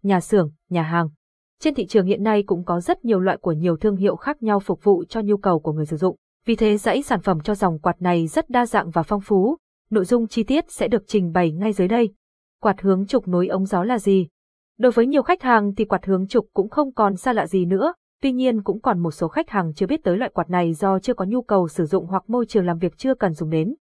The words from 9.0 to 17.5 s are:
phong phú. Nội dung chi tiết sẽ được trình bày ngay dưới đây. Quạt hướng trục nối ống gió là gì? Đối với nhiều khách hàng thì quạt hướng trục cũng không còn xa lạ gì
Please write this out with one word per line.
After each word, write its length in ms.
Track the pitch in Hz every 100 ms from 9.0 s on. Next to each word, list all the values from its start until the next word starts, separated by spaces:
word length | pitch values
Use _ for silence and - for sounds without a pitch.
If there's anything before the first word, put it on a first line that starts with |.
phong 180 | 165 208
phú. 360 | 196 196 208 330 _ _ _
Nội 140 | 214
dung 220 | 185 247 226
chi 160 | 233
tiết 220 | 208 285 339
sẽ 180 | - 220
được 140 | 226 -
trình 260 | 208 175
bày 200 | 175 170
ngay 200 | 156 214
dưới 160 | 202 185
đây. 260 | 233 226 _ _ _ _ _
Quạt 200 | 220 196
hướng 260 | 196 185 196
trục 220 | 262 180
nối 180 | 180 190
ống 200 | 185 190
gió 180 | 185
là 140 | 202 240
gì? 300 | 202 190 165 _ _ _ _ _
Đối 140 | 247
với 140 | 233 240
nhiều 160 | 285
khách 200 | 254 359
hàng 320 | 262 226 208
thì 100 | 202
quạt 220 | 208 190 196
hướng 200 | 190 190
trục 200 | 240 -
cũng 140 | - 202
không 240 | - 277
còn 240 | 254 208 185
xa 160 | 262
lạ 140 | 226
gì 180 | 160